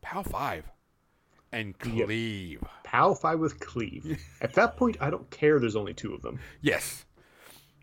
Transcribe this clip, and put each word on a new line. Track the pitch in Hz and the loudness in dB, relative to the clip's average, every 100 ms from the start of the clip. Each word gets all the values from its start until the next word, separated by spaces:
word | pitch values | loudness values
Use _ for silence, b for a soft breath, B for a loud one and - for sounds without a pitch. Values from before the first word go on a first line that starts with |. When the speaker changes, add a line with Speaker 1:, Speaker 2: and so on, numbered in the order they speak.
Speaker 1:
pow | - 185 | -8 -6
five. | 196 - 139 90 - - _ _ _ _ _ _ _ | -4 -2 -2 -4 -8 -18 _ _ _ _ _ _ _
And | 117 104 92 120 | -6 -6 -6 -4
Speaker 2:
Yep. | 113 110 | 0 0
Speaker 1:
cleave. | 110 113 101 87 69 - - | 0 -2 -4 -6 -8 -10 -10
Speaker 2:
pow | - 123 175 | 0 4 6
five | 175 160 165 | 4 2 2
with | 156 - | 0 -2
cleave. | - 120 113 - 156 156 - | -8 -6 -6 -6 -6 -6 -8
Speaker 1:
<laughs> | - | -6
Speaker 2:
At | - - | 0 4
that | 233 - | 4 4
point, | 247 - | 2 2
I | 139 | -2
don't | - - | -2 -6
care | - 151 151 | 2 6 6
there's | 117 104 | 4 0
only | 98 | -2
two | - 107 | -6 -8
of | - | -8
them. | 58 131 B B | -8 -10 B B
Speaker 1:
Yes. | 143 85 - - - _ b b b b b b | 0 0 -2 -10 -14 _ b b b b b b